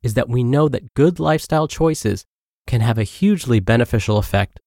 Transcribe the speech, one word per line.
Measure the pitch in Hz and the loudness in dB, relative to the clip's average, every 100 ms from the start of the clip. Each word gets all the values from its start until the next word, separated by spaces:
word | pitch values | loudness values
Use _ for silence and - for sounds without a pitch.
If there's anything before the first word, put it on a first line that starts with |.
is | 120 | -2
that | 110 120 | -4 -2
we | 123 | -2
know | 120 139 151 | 0 2 0
that | 127 - | -2 -8
good | - 151 170 | 2 2 2
lifestyle | 156 156 - 160 156 | -2 -2 -2 -2 -2
choices | - 160 156 107 - - _ _ _ - | 0 0 0 -4 -4 -8 _ _ _ -4
can | 120 | 0
have | 113 113 | 0 0
a | |
hugely | 107 - 196 202 - 117 | -2 0 0 0 2 0
beneficial | 92 117 120 113 - 104 | 2 2 2 0 0 0
effect | - 101 95 - | 0 -2 -2 -8